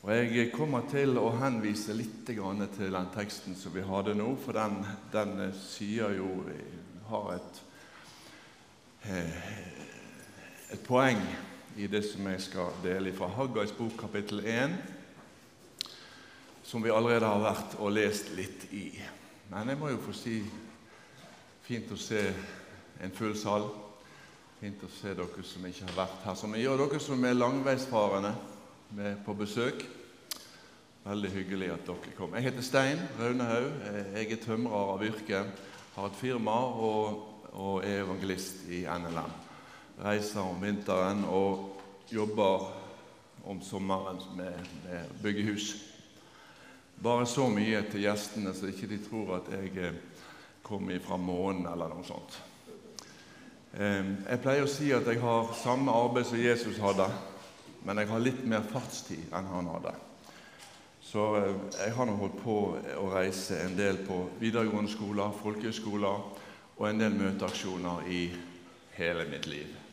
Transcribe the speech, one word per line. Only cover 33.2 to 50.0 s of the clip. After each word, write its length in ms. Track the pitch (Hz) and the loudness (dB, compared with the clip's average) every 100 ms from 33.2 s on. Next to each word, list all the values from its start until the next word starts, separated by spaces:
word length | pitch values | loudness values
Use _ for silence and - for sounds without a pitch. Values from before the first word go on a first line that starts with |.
| 120 123 120 117 139 156 101 101 98 101 | 0 2 4 2 2 -2 -4 -4 -2 -2
Jeg 140 | 110 | -2
er 100 | 113 | -2
tømrer 520 | 113 113 120 104 98 | 0 0 2 2 0
av 100 | 95 107 | 2 0
yrke, 360 | 107 - 98 101 - - - - - | -2 0 0 0 -6 -14 -16 -14 -6
har 120 | 98 | -6
et 100 | 95 | -2
firma 380 | 127 123 107 113 127 117 110 | -2 0 4 4 2 2 2
og, 320 | 107 107 104 - - - | 4 2 -2 -8 -14 -12
og 320 | - 95 95 | -6 0 0
er 180 | 101 101 | 2 2
evangelist 640 | 95 90 95 92 - - 85 | 0 0 0 0 -4 -8 -6
i 120 | 87 82 | -4 -2
N 200 | 87 85 | -2 -2
L 80 | 82 | -2
M. 160 | 80 82 - - - - - - | -4 -8 -14 -18 -18 -20 -18 -4
Reiser 420 | 101 104 104 104 | 2 2 2 -2
om 160 | 92 90 | -2 0
vinteren 600 | 101 104 101 92 95 101 90 | 0 0 2 4 4 2 2
og 840 | 95 98 95 - - - - - | 4 4 2 -4 -10 -14 -18 -4
jobber 540 | 113 107 107 98 95 92 - - - - - - - - | 0 0 6 6 6 0 -8 -12 -14 -18 -20 -20 -14 -8
om 140 | 95 | -8
sommeren 540 | - 101 95 95 95 92 - 92 | -4 -4 0 0 0 -6 -8 -6
med, 200 | 92 87 90 78 | -6 -6 -10 -12
med 300 | 90 87 82 - | -8 -8 -8 -4
byggehus. 480 | 104 101 107 104 104 - - - - - - - - - - - - - | 0 2 0 0 -4 -6 -12 -20 -20 -20 -20 -20 -20 -20 -20 -20 -20 -2
Bare 240 | 113 120 120 | 4 4 4
så 160 | - 127 | 4 4
mye 320 | 104 110 107 104 | 6 4 2 2
til 140 | 104 101 | 2 2
gjestene, 500 | 104 - 110 98 95 | 2 -2 -2 -2 -2
så 140 | 98 | -4
ikke 180 | 101 101 | -4 -4
de 100 | 104 | -6
tror 320 | 104 110 95 90 | -4 -4 -2 -2
at 140 | - | -4
jeg, 200 | 98 95 95 | -6 -4 -2
eh, 360 | 87 85 | -2 -4